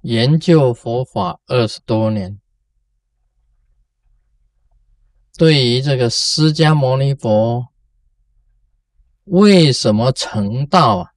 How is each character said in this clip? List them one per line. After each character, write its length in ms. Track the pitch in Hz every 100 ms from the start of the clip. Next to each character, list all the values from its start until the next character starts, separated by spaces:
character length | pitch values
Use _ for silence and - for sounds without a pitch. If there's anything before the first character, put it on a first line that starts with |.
研 360 | - 113 123 156
究 320 | - 160 131
佛 320 | 117 120 120
法 380 | 131 - 180 - _
二 200 | 127 110
十 140 | -
多 300 | - 113 110
年， 280 | 107 95 101 _ _ _ _ _ _ _ _ _ _ _ _ _ _ _ _ _ _ _ _ _ _ _ _ _ _ _ _ _
对 320 | - 160 151 123
于 140 | 127
这 160 | 143 131
个 120 | 120
释 440 | - - - 156
迦 220 | 156 156
牟 200 | 156 131
尼 180 | 131 139
佛 540 | 135 117 107 113 120 123 _ _ _ _ _ _ _ _ _ _ _ _ _ _ _
为 480 | - 180 208 190 151
什 200 | 123 117
么 180 | 107 123
成 540 | - - 110 101 120 143
道 320 | 185 139 98
啊 120 | -